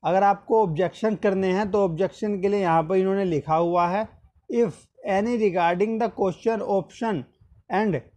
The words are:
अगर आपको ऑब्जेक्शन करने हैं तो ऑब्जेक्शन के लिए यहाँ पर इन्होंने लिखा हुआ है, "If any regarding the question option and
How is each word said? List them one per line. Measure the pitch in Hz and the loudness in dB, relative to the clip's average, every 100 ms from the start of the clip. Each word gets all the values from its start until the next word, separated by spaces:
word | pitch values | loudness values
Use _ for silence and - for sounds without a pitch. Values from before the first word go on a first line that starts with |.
अगर | 156 185 | 2 2
आपको | 202 196 - 226 | 4 2 0 2
ऑब्जेक्शन | 208 151 185 - 220 208 | 2 0 -2 -2 -2 0
करने | 208 190 190 | 0 0 0
हैं | 185 208 | 0 0
तो | 208 196 | 0 0
ऑब्जेक्शन | 160 185 - 214 202 | 0 -4 -2 -4 -2
के | 196 | 0
लिए | 202 | 0
यहाँ | 185 165 | 2 2
पर | 160 190 | 2 0
इन्होंने | 190 196 190 | 0 0 0
लिखा | 156 147 160 | -2 0 0
हुआ | 170 175 175 | 2 2 0
है, | 190 220 - _ _ _ 233 | -2 -6 -10 _ _ _ -2
"If | 226 - _ _ - | 0 -2 _ _ -2
any | 196 214 240 | -2 0 0
regarding | 214 180 170 175 214 220 | 0 2 0 2 -2 0
the | 226 - | -4 -2
question | 196 170 - 220 | -4 -2 -4 -2
option | 202 202 - - 233 185 120 _ _ _ _ | -2 -2 -2 -6 -4 -4 -6 _ _ _ _
and | 185 214 151 - | -2 0 -2 -6